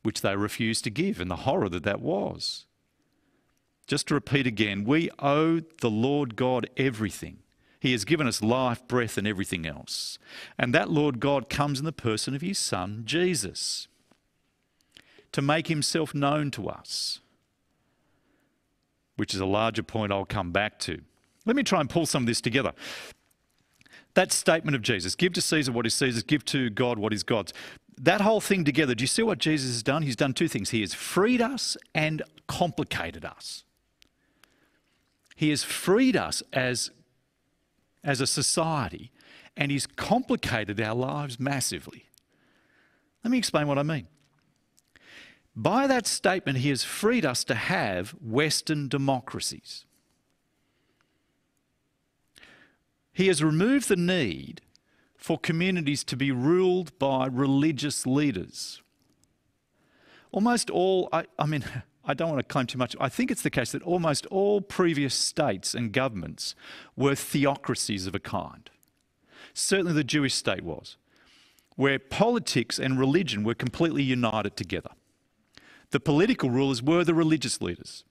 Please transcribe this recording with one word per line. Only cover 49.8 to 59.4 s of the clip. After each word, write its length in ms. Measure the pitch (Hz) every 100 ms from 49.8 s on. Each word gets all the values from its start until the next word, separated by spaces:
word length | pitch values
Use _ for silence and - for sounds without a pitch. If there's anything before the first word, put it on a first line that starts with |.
| - _ _ _ _ _ _ _ _ _ _ _ _ _ _ _ _ _ _ _ _ _ _ _ _ - - - _ _ _ _ _
He 160 | - 190
has 160 | 156
removed 440 | 156 156 214 277 -
the 80 | 185
need 640 | 175 180 113 69 67 156 _ _ _ _ _ _
for 220 | - 160
communities 640 | - 165 185 180 147 143 -
to 120 | 127
be 140 | 139
ruled 640 | 127 135 180 185 180 175 _
by 300 | 139 131 131
religious 800 | 123 139 139 156 143 147 - 127
leaders. 760 | 135 147 92 - - - - _ _ _ _ _ _